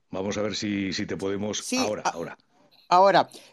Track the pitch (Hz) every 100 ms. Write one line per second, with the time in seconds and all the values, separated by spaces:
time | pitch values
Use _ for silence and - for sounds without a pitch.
0 | _ 92 98 101 107 95 104 101 95 90
1 | 95 92 95 98 104 98 - 254 247 98
2 | - - 160 - _ _ _ _ _ 180
3 | 196 165 123 - -